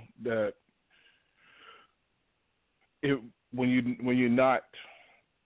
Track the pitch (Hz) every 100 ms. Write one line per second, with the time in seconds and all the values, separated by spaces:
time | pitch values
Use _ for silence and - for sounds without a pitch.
0 | 110 - 117 113 104 - _ _ _ _
1 | _ _ _ _ _ _ - - _ _
2 | _ _ _ _ _ _ _ _ _ _
3 | 143 139 113 - _ 123 127 127 120 117
4 | 123 123 123 120 131 123 - - - -
5 | - _ _ _